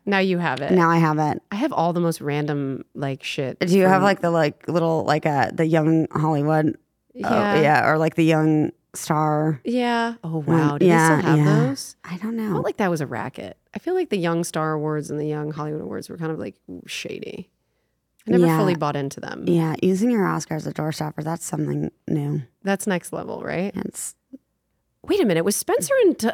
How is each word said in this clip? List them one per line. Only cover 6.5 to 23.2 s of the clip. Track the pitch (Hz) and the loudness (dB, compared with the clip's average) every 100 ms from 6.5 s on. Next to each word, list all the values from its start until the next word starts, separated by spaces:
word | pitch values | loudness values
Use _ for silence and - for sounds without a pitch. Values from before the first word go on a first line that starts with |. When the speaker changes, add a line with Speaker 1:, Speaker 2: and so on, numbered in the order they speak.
| 156 156 - | 2 2 -2
Speaker 2:
Oh, | _ _ _ 254 | _ _ _ -8
Speaker 1:
Yeah. | - 214 208 196 | -2 0 2 2
Speaker 2:
yeah, | 147 147 113 | 4 4 2
or, | 156 | 2
like, | 160 | 0
the | - | 2
young | 160 156 156 151 147 - _ | 2 4 2 2 0 -4 _
star | - - 151 156 151 156 151 | -10 -4 0 0 0 0 -2
Speaker 1:
Yeah. | - 247 240 233 233 233 | -2 -2 0 -2 -4 -6
Oh, | 165 160 | -8 -6
Speaker 2:
one. | 143 165 | 0 2
Speaker 1:
wow. | 156 143 | 2 4
Do | 185 | 6
Speaker 2:
Yeah, | 165 160 156 | 6 6 4
Speaker 1:
they | |
still | - | 4
have | 151 | 4
Speaker 2:
yeah. | 147 151 247 | 6 4 2
Speaker 1:
those? | 277 - - | -2 -10 -16
Speaker 2:
I | - 175 | -14 -10
don't | 214 226 | -8 -6
know. | 220 | -4
Speaker 1:
I | |
felt | 170 | -2
like | - - | -2 -2
that | 196 | 0
was | 165 | 0
a | 131 | -2
racket. | 117 120 - 95 - _ | -6 -8 -10 -14 -16 _
I | 208 | -10
feel | - | -4
like | 370 339 | -2 -2
the | 208 | -2
Young | 170 170 | 0 0
Star | 165 - 156 | -2 -2 -2
Awards | 156 151 151 143 | -2 -2 -4 -4
and | 147 | -6
the | 151 | -4
Young | 151 151 | -4 -6
Hollywood | 147 151 151 | -6 -8 -8
Awards | - 101 - | -8 -10 -12
were | - | -8
kind | 160 | -8
of, | 160 | -6
like, | 110 - - - - | -10 -14 -18 -18 -14
shady. | - - - - - - _ _ _ _ _ _ _ - | -12 -10 -10 -12 -14 -16 _ _ _ _ _ _ _ 2
I | |
never | 180 170 | 4 6
Speaker 2:
Yeah. | 165 | 4
Speaker 1:
fully | - | 2
bought | 165 147 147 | 2 -2 -4
into | 139 - | -6 -8
them. | - - 180 | -12 -6 0
Speaker 2:
Yeah, | 170 160 156 | 0 0 0
using | 190 185 233 | 2 2 2
your | 233 180 | 2 0
Oscar | 160 - 160 | -2 -4 -6
as | 151 | -6
a | |
doorstopper, | 147 151 151 151 - | -6 -4 -4 -6 -6
that's | 156 165 - | -8 -8 -6
something | 151 151 147 151 - - | -6 -4 -2 -4 -8 -4
new. | 156 143 151 127 _ | -2 -2 -4 -6 _
Speaker 1:
That's | 196 196 - | -4 -4 -2
next | 180 - | -4 -6
level, | - | -10